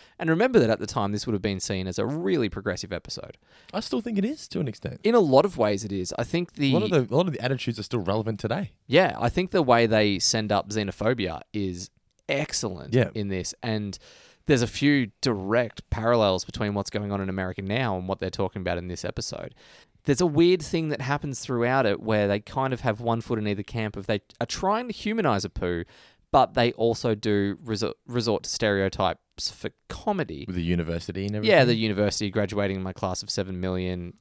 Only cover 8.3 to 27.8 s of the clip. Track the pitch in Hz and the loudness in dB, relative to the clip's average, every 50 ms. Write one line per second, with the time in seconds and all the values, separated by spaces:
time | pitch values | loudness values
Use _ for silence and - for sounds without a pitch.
8.3 | 107 101 - 104 120 190 196 - - _ _ - - 170 190 139 - - - 120 | -4 -4 -4 -4 -2 -4 -4 -8 -10 _ _ 2 4 4 4 4 2 0 0 0
9.3 | - 175 185 180 - 185 147 127 120 117 117 107 110 107 107 104 101 87 - - | 0 0 -2 0 2 2 4 6 6 6 6 6 4 4 4 4 2 2 0 0
10.3 | - 110 107 101 104 98 - 98 104 110 104 98 - - 104 113 131 117 98 87 | 0 0 0 0 0 0 0 -2 -2 -2 -2 -2 -4 -2 0 0 0 0 -2 -4
11.3 | 80 67 - - - 107 98 95 90 87 98 - _ _ _ _ _ _ _ - | -6 -8 -12 -10 -6 -4 -4 -4 -4 -6 -10 -14 _ _ _ _ _ _ _ -4
12.3 | 139 139 151 - - - - 101 90 78 67 76 104 127 120 - - 110 101 98 | -2 -2 -2 -4 -4 -4 -4 -6 -8 -10 -6 0 2 2 2 2 0 -4 -4 -4
13.3 | 95 92 85 - - - - 117 110 107 104 101 95 - - - - - - - | -4 -4 -4 -6 -8 -8 -6 -4 -4 -2 -4 -6 -8 -12 -16 -20 -20 -20 -20 -20
14.3 | _ _ _ - 143 120 117 104 - - 139 143 147 139 120 101 - _ - 135 | _ _ _ 2 2 2 2 0 0 2 2 4 4 4 2 -2 -4 _ -2 -2
15.3 | 110 98 95 98 113 120 120 104 - - - _ - 113 110 117 120 117 107 98 | -2 -2 -2 0 0 0 0 0 -6 -14 -10 _ -6 -2 2 2 4 4 4 4
16.3 | 92 90 - - - - 110 104 101 101 98 - - 104 104 101 101 98 95 95 | 2 0 -2 -6 -6 -4 -4 -2 -2 -2 -4 -4 -4 -4 -4 -2 -4 -4 -4 -4
17.3 | 92 95 92 92 92 - 95 95 104 127 131 110 95 92 92 92 98 - 92 92 | -4 -4 -4 -4 -6 -6 -4 -2 -2 -2 0 -2 -2 -2 -2 -4 -4 -4 -4 -6
18.3 | - - 98 92 - 98 90 87 87 87 90 90 87 - - - - - 113 - | -4 -4 -4 -4 -4 -6 -4 -4 -4 -4 -4 -6 -8 -8 -8 -8 -8 -8 -8 -8
19.3 | - - - - - _ - - - - - _ _ _ _ - 139 165 180 165 | -8 -10 -12 -14 -16 _ -20 -20 -20 -20 -20 _ _ _ _ 0 2 2 2 2
20.3 | 143 160 170 175 185 175 147 - - 160 160 151 139 - 131 131 139 147 - 143 | 4 6 6 6 6 4 0 -2 -4 -4 -2 -2 -4 -4 -2 -2 -4 -4 -4 -6
21.3 | 127 - - - 127 117 117 123 131 135 127 104 101 - - 110 110 104 104 101 | -8 -8 -6 -4 -2 0 2 2 2 2 2 2 0 0 0 0 2 2 2 2
22.3 | 101 107 - - - 135 131 131 127 - - 123 107 110 117 117 117 113 - - | 2 0 -2 -4 -4 -2 -2 -2 -2 -2 -2 -2 -2 0 0 0 0 0 -2 -2
23.3 | 120 110 107 104 101 98 101 - - 117 110 104 - 104 95 - 110 101 - - | -4 -2 -2 -2 -2 -4 -6 -6 -6 -4 -4 -4 -6 -6 -4 -4 -4 -4 -4 -8
24.3 | _ - 123 - - - 190 190 208 233 247 240 208 - - 208 220 226 190 139 | _ -6 -6 -6 -4 -2 0 0 0 0 -2 -6 -8 -6 -4 -2 0 2 2 2
25.3 | 110 95 98 90 - - 95 87 87 85 87 - - - - - _ _ _ _ | 2 2 0 -4 -4 -4 -2 -2 -2 -2 -4 -8 -14 -20 -20 -20 _ _ _ _
26.3 | - 135 123 - - 127 117 120 - - 113 117 113 - - 120 110 104 - 110 | 6 6 6 6 4 2 2 2 2 2 2 2 2 2 0 0 0 0 2 2
27.3 | 104 101 101 101 98 - - 117 110 95 | 2 2 2 2 -2 -4 -6 -6 -4 -2